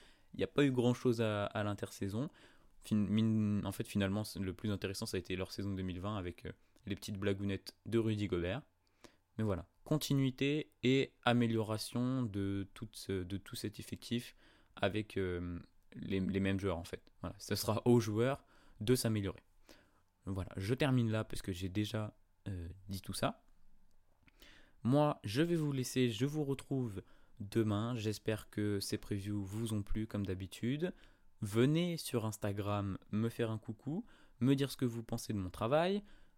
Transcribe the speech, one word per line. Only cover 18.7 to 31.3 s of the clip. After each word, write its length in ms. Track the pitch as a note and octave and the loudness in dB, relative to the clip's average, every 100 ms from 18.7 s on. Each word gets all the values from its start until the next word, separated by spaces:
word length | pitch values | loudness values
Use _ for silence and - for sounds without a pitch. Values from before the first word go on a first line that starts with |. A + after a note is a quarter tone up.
| - | -4
de 160 | G#2+ B2+ | 2 4
s'améliorer. 480 | A#2 G#2+ G2 - - _ - - _ _ _ _ F#2+ | 4 0 -2 -6 -14 _ -20 -20 _ _ _ _ -6
Voilà, 260 | F#2+ F2+ - | -4 -4 -4
je 180 | F#2+ | -2
termine 380 | C3 D3 B2+ A2+ | 2 4 4 2
là 140 | A2 A2 | 0 -2
parce 160 | - | -6
que 100 | - | -6
j'ai 160 | F2+ F#2+ | -4 -2
déjà, 480 | G2 G#2 A2 G#2+ - _ _ - | -2 -2 -2 -6 -10 _ _ -10
euh, 220 | F2+ E2+ F#2+ - | -8 -8 -12 -10
dit 140 | F#2+ | -8
tout 120 | - | -8
ça. 300 | F#2 C3+ - - - - - - - _ _ - _ - - - - | -2 -2 -4 -14 -20 -20 -20 -20 -20 _ _ -20 _ -20 -20 -20 -4
Moi, 360 | A2 C#3+ D3 - G#2 | 2 4 4 2 -2
je 160 | A2+ | 0
vais 140 | E3+ E3+ | 2 2
vous 180 | D3 | 0
laisser, 360 | C3+ B2 C3 B2 | 0 0 2 2
je 160 | G#2 C#3 | 2 -2
vous 200 | D3+ C#3 | 0 -2
retrouve 560 | C3+ - C3+ A#2+ F#2 - - - - | -4 -2 -2 -2 -6 -12 -18 -20 -14
demain. 560 | G2+ A#2 G#2+ G#2 A#2 B2 | -2 2 2 2 0 -2
J'espère 540 | G#2+ G#2 - G#2+ - | -2 -2 -2 -4 -4
que 300 | - G#2 G2+ | -2 0 0
ces 180 | - G#2+ | -2 -4
previews 460 | - G#2 G2+ G#2 | -2 -4 -2 -4
vous 300 | F#2+ G#2+ A2+ | -4 -4 -2
ont 100 | G#2+ | -2
plu 240 | G2+ A2 A2 | 2 0 0
comme 180 | G#2 G2 | -2 -2
d'habitude. 680 | F#2 F#2+ - A#2 D3 F3+ - - - - | -4 -6 -4 -2 0 -2 -6 -18 -20 -20